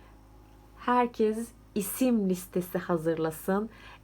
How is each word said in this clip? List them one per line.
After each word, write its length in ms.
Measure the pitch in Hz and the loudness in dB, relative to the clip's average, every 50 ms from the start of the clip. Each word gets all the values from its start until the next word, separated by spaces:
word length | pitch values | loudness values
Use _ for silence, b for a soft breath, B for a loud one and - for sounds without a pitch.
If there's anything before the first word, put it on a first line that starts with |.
| b b b b - - - - - - - - - - - - | b b b b -20 -20 -20 -20 -20 -20 -20 -20 -20 -20 -20 -6
Herkes 680 | - - 247 247 247 240 240 - 220 214 214 220 233 - - - - - - | -2 2 4 4 4 2 2 0 0 0 0 -2 -6 -8 -12 -18 -18 -8 -4
isim 540 | 214 190 - - - 262 254 240 220 202 190 | -4 -4 -4 -2 0 2 2 4 4 2 2
listesi 480 | 185 180 - - - 185 175 - - 180 | 0 0 -4 -4 -4 -4 -4 -2 -4 -4
hazırlasın. 920 | 180 - 180 165 156 165 165 160 160 160 156 - - - 190 202 214 226 B B B B B B | -2 0 -2 0 0 0 0 0 0 -2 -4 -4 -2 0 0 0 0 -4 B B B B B B